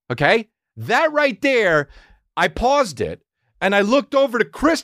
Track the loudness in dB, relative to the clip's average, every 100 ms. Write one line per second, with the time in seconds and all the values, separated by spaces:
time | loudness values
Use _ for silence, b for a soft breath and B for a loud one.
0 | -10 -2 2 0 -2 _ _ -12 -4 0
1 | 0 0 -2 0 0 2 2 0 -2 b
2 | b b b -4 -4 0 0 2 0 -4
3 | -6 -8 _ _ _ -6 0 0 2 0
4 | 0 0 0 0 -4 0 0 0